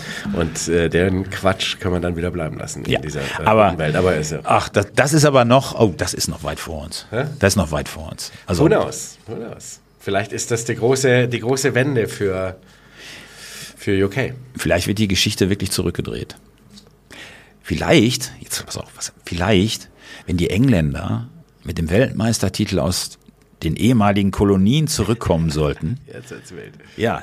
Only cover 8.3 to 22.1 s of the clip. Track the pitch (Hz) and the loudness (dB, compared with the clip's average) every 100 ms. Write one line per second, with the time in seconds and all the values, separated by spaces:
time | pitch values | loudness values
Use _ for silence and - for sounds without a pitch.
8.3 | - - 90 151 208 85 - - - - | -14 -4 2 4 4 2 -6 -12 -16 -14
9.3 | 113 113 - - - _ _ - 98 110 | -12 -12 -14 -18 -20 _ _ -4 -4 -4
10.3 | 110 - 117 - 113 113 131 131 123 123 | -6 -4 -2 -2 0 2 2 4 4 4
11.3 | 120 110 135 139 117 139 131 98 - 101 | 0 -2 0 2 2 2 0 -2 -2 -2
12.3 | 92 95 92 - - - - - - - | -2 -4 -6 -16 -20 -20 -20 -20 -20 -20
13.3 | - - - - - - 98 98 135 104 | -20 -18 -16 -18 -8 -2 2 2 0 -4
14.3 | - - - 78 85 101 104 107 87 - | -6 -14 -6 0 2 2 0 2 2 0
15.3 | - 95 98 98 - 87 85 - 57 - | 2 0 0 -2 -2 -2 -2 -6 -8 -10
16.3 | - - _ _ - - _ _ - - | -14 -20 _ _ -20 -20 _ _ -20 -20
17.3 | - - _ - 76 85 85 113 123 - | -20 -20 _ -6 -2 4 6 4 2 -6
18.3 | - - - - - - - - - - | -12 -10 -10 -8 -10 -12 -12 -14 -14 -8
19.3 | 85 87 98 110 - - - - - - | -2 4 4 4 0 -10 -20 -20 -16 -4
20.3 | 87 - 98 135 98 76 69 95 110 120 | 0 0 2 4 4 2 -2 -4 -4 -6
21.3 | - - _ - 85 80 95 131 | -14 -20 _ -8 -4 0 2 2